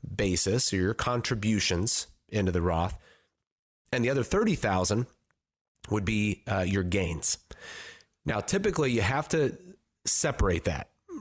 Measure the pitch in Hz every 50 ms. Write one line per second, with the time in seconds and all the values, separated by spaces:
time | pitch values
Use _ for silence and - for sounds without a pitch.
0 | - - - 98 104 98 90 92 - 95 101 127 - - - 95 90 98 110 -
1 | - 123 123 120 120 - 131 110 101 110 110 101 - - 92 85 98 117 - -
2 | - - - _ _ _ - 107 98 92 85 87 85 87 85 80 85 98 - -
3 | - - - _ _ _ _ _ _ _ _ _ _ _ _ _ _ _ - 127
4 | 117 120 139 139 117 - - 196 233 214 170 - - 107 95 92 92 - 107 113
5 | 123 - _ _ _ _ _ _ _ _ _ _ _ _ _ _ - - 107 107
6 | 98 98 110 107 104 104 95 - _ - 104 98 92 92 98 98 92 90 90 98
7 | 92 85 85 - - - - - _ _ - - - - - - - - - -
8 | _ _ _ _ _ - 110 104 98 - - 196 196 208 185 - 147 131 120 -
9 | 98 101 135 143 151 - - 160 143 123 - - - 180 190 - _ _ _ _
10 | - - - - - 151 131 - 107 95 87 80 - 92 80 67 - - _ _
11 | _ - 359 262